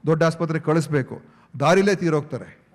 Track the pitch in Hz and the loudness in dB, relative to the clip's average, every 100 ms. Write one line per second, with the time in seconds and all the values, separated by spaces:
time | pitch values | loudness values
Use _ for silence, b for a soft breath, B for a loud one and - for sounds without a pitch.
0 | 147 160 165 165 170 156 151 160 156 147 | 0 2 2 0 -4 -2 0 0 0 -2
1 | 123 - - b b 127 147 185 196 190 | -4 -12 -18 b b -2 2 4 4 0
2 | 170 151 - 123 92 - _ | 0 -2 -4 -14 -14 -20 _